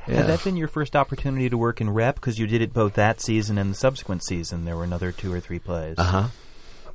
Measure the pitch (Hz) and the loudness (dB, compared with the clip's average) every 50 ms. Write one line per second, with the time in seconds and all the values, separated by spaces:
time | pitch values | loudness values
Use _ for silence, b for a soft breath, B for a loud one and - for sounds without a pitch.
0 | - - - - - - 160 170 - 196 185 175 156 156 - 156 151 135 - 147 | -6 -2 2 2 4 4 4 2 2 0 0 0 -2 -2 -2 -2 -4 0 2 2
1 | 139 - 139 127 - 139 135 135 127 123 120 117 117 117 113 - 113 107 101 92 | 2 2 -2 -2 -2 -2 0 2 2 2 2 2 2 2 0 0 0 0 2 2
2 | 113 127 139 - - 127 113 104 113 104 113 117 113 - - 120 110 104 98 - | 2 2 2 0 -2 -4 -2 0 0 2 4 2 2 2 2 2 2 2 4 4
3 | 104 107 113 - - - 110 110 107 104 107 101 98 98 98 - - 131 135 - | 4 4 4 2 0 0 0 0 2 2 0 0 0 0 -2 2 2 2 2 0
4 | - - 95 87 - - 92 87 82 78 90 85 85 85 85 82 85 87 87 85 | -6 -4 -4 -4 -2 -4 -4 -4 -4 -4 -6 -6 -4 -4 -4 -4 -2 -2 -2 -2
5 | 92 90 87 - - 95 90 90 87 - 87 87 - 101 87 82 80 78 82 82 | -2 -2 -4 -4 -4 -4 -4 -4 -4 -6 -8 -8 -6 -4 -4 -4 -4 -6 0 2
6 | 85 87 90 95 101 123 117 B B B B B B B B B B B | 2 4 4 4 2 0 -2 B B B B B B B B B B B